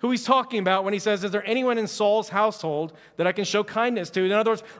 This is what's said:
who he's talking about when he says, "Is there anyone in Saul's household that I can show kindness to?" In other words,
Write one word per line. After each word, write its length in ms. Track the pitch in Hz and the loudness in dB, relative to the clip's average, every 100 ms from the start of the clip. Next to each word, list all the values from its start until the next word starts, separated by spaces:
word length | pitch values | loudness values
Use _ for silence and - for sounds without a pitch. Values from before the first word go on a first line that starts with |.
who 100 | 240 | 0
he's 140 | 254 | -2
talking 340 | 240 262 - 226 | 2 2 2 -2
about 260 | 185 190 | 2 2
when 80 | 190 | 0
he 60 | 202 | -2
says, 240 | 214 208 | 0 0
"Is 80 | 196 | 0
there 160 | 202 196 | -4 -2
anyone 320 | 233 254 233 | 0 2 0
in 80 | 214 | -2
Saul's 420 | - 208 214 214 | 0 2 2 0
household 640 | 196 214 214 165 147 160 - - - | 0 0 0 -4 -4 -6 -10 -20 -2
that 100 | 170 | -2
I 60 | |
can 120 | 185 | 0
show 180 | 190 202 | -2 -2
kindness 480 | 208 220 240 233 175 | -2 -2 0 -2 -4
to?" 140 | 190 | -2
In 80 | 185 | 2
other 180 | 208 220 | 2 2
words, 140 | 220 - - | 0 -4 -4